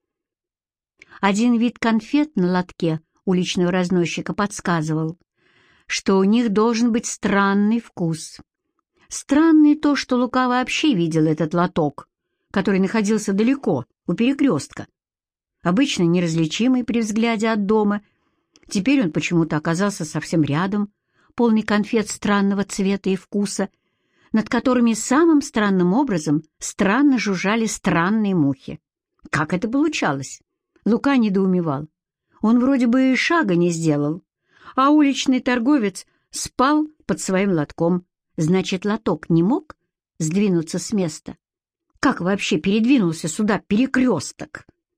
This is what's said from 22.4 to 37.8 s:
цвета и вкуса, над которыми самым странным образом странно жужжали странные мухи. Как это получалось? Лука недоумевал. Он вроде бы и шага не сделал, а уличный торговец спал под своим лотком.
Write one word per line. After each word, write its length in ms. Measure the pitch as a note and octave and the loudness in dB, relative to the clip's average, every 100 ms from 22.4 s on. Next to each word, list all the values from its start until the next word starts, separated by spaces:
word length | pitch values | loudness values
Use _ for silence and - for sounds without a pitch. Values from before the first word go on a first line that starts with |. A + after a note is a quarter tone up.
| G3 G3+ G3 | 0 -2 -4
цвета 440 | - F#3+ G3 - | -4 -2 -2 -2
и 60 | F#3 | -4
вкуса, 540 | - G#3 G3+ - F#3+ - _ _ _ _ _ | -4 -6 -4 -4 -8 -8 _ _ _ _ _
над 160 | A3 G#3+ | -4 -2
которыми 440 | A#3+ B3 B3+ A#3 | -2 0 2 2
самым 480 | A3+ - B3+ E4+ D4+ | 0 0 2 4 4
странным 520 | C#4 A#3 G#3 F#3+ F3 | 2 -2 0 2 2
образом 500 | G3+ C#4+ F#3 D#3 D3 - _ | 2 0 -2 0 -2 -2 _
странно 580 | - - G3 G3+ C#4+ B3+ | -14 -2 0 2 4 2
жужжали 480 | G3+ F#3 G#3 A3+ A3 | 0 -2 -2 -2 -2
странные 720 | - - E3+ F3 A3 G#3 F#3 | -4 -2 0 0 0 0 2
мухи. 460 | C#3+ C3+ - C#3+ _ _ _ _ - | 0 -2 -8 -18 _ _ _ _ -8
Как 240 | - D#3 | -6 -2
это 160 | F#3 A3 | -4 -2
получалось? 720 | C4 D#4+ D#4 G3+ C#3 C#3 - _ _ _ _ - | 0 -2 0 -2 -4 -8 -16 _ _ _ _ -2
Лука 300 | A3 C#4 C#4 | 0 2 2
недоумевал. 720 | A3 F#3+ F#3+ F3+ E3 C#3 D#3 _ _ _ _ _ | 2 2 2 0 0 -4 -8 _ _ _ _ _
Он 180 | G#3+ A#3+ | 2 2
вроде 280 | B3+ C#4 A#3+ | 4 2 2
бы 260 | B3+ C4 | 4 2
и 20 | B3+ | 2
шага 400 | - E4+ D4+ F3 | 0 0 0 2
не 140 | F3 | 0
сделал, 520 | E3 E3 D3 D3 E3+ - _ _ _ - - | 0 0 0 -2 -6 -12 _ _ _ -8 0
а 140 | C#4 | 4
уличный 500 | D4+ C#4+ C4 - B3+ | 4 4 2 0 0
торговец 640 | B3+ B3 A#3 D4 G#3 F#3 - _ _ | 0 0 2 0 0 -6 -14 _ _
спал 580 | - - - B3+ D4+ D4+ - - | -14 -10 0 2 2 0 -8 -6
под 160 | G3 | -6
своим 300 | - F#3 G3+ | -2 -2 0
лотком. 540 | E3+ C#3+ - | 0 -2 -2